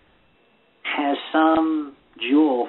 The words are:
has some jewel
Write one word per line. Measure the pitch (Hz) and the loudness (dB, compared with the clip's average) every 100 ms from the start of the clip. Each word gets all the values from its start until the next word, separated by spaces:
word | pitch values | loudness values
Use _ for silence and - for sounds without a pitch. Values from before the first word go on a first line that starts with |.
| _ _ _ _ _ _ _ _ | _ _ _ _ _ _ _ _
has | - - 143 139 - | -10 -4 -4 -4 -2
some | 160 160 160 160 156 143 - _ - | 2 2 2 0 -2 -6 -16 _ -10
jewel | 120 147 156 123 | 0 2 4 0